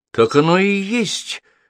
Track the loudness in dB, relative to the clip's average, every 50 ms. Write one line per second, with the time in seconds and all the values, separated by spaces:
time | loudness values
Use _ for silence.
0 | _ _ 0 0 2 2 2 2 2 4 2 2 2 0 -2 -2 -4 -4 -2 -2
1 | -2 -2 -4 -8 -8 -10 -12 -14 _ _ _ _ _